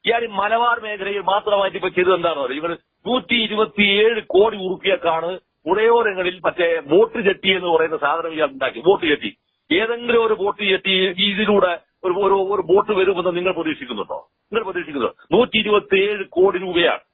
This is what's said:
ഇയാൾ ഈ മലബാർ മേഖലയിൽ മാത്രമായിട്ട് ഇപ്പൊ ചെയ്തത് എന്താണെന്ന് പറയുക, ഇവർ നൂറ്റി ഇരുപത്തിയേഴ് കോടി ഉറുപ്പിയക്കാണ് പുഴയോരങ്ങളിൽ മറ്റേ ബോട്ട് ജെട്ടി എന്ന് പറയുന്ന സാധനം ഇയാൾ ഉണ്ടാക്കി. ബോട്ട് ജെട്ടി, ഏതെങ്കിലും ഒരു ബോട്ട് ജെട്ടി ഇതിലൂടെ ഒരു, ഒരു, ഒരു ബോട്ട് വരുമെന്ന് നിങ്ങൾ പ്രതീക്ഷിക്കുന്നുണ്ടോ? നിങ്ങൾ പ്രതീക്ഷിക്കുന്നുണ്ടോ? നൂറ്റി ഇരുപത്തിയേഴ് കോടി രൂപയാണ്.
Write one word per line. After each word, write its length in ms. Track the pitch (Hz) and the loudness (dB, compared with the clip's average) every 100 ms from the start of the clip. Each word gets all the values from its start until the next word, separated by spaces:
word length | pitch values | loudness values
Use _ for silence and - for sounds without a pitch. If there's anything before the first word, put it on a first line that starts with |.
| 190 | 0
ഇയാൾ 180 | 233 | -2
ഈ 40 | 226 | -2
മലബാർ 520 | 196 208 226 240 233 | -4 0 2 0 -2
മേഖലയിൽ 420 | 220 208 196 202 | -6 -8 -6 -4
മാത്രമായിട്ട് 560 | 185 202 208 202 190 185 | 0 0 0 0 0 -2
ഇപ്പൊ 120 | 185 | -4
ചെയ്തത് 260 | 180 180 180 | 0 2 2
എന്താണെന്ന് 280 | 170 151 | 0 -2
പറയുക, 140 | 127 139 | -4 -4
ഇവർ 200 | 165 165 _ _ - | -6 -8 _ _ -4
നൂറ്റി 280 | 254 254 240 | -4 0 -2
ഇരുപത്തിയേഴ് 840 | 214 208 214 - 208 196 220 226 - | 0 -2 -2 0 2 4 2 0 0
കോടി 300 | 180 220 214 | 2 2 0
ഉറുപ്പിയക്കാണ് 840 | 185 190 190 180 165 165 165 180 _ _ 151 | -6 -4 -2 0 0 -2 -4 -8 _ _ -2
പുഴയോരങ്ങളിൽ 760 | 190 226 233 220 185 180 180 175 | 2 4 4 2 -2 -4 -2 -4
മറ്റേ 340 | - 170 165 | 0 0 0
ബോട്ട് 420 | 143 165 226 233 | 4 4 4 2
ജെട്ടി 300 | 196 185 190 | 0 0 0
എന്ന് 160 | 190 175 | 0 2
പറയുന്ന 300 | 160 160 156 | 2 2 0
സാധനം 360 | 147 160 165 | -2 -2 -4
ഇയാൾ 140 | 156 147 | -2 -4
ഉണ്ടാക്കി. 320 | 135 131 113 | -2 -6 0
ബോട്ട് 260 | 160 196 160 | 2 2 2
ജെട്ടി, 320 | 143 104 - _ _ _ | -2 -4 -12 _ _ _
ഏതെങ്കിലും 540 | 170 226 233 240 233 220 | 0 0 -4 0 0 2
ഒരു 80 | |
ബോട്ട് 300 | 208 202 208 | 0 -2 -2
ജെട്ടി 280 | 202 185 196 190 190 | -2 0 0 0 0
ഇതിലൂടെ 720 | 180 208 196 208 202 185 165 _ _ | 0 -2 0 2 2 2 -2 _ _
ഒരു, 100 | 185 | -4
ഒരു, 200 | 185 196 | 0 2
ഒരു 280 | 196 190 202 | 2 0 -2
ബോട്ട് 300 | 165 190 208 | 2 2 2
വരുമെന്ന് 460 | 196 190 180 180 175 | 0 0 0 -2 -2
നിങ്ങൾ 160 | 180 | -4
പ്രതീക്ഷിക്കുന്നുണ്ടോ? 760 | 170 156 147 123 107 90 - - _ _ | -4 -6 -6 -10 -10 -8 -10 -14 _ _
നിങ്ങൾ 180 | 214 185 | -6 -6
പ്രതീക്ഷിക്കുന്നുണ്ടോ? 680 | 180 156 143 110 - _ 185 | -10 -8 -6 -6 -6 _ 2
നൂറ്റി 200 | 247 220 | 2 0
ഇരുപത്തിയേഴ് 680 | 208 208 196 190 202 208 190 | 2 0 2 0 0 -4 -4
കോടി 320 | 170 190 185 | 2 2 2
രൂപയാണ്. 420 | 185 170 165 101 _ | -2 0 0 0 _